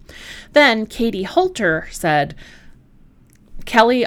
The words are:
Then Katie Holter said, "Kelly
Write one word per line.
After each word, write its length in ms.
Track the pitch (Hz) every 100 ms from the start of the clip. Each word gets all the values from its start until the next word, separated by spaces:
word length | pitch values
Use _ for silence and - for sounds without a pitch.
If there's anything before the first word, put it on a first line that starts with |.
| - - - - -
Then 320 | 294 285 220 214
Katie 380 | - 226 202
Holter 640 | 190 339 370 370 190 160 -
said, 460 | - 170 151 143 - - - - - _ _ - _ _ _ _ - -
"Kelly 400 | 240 226 254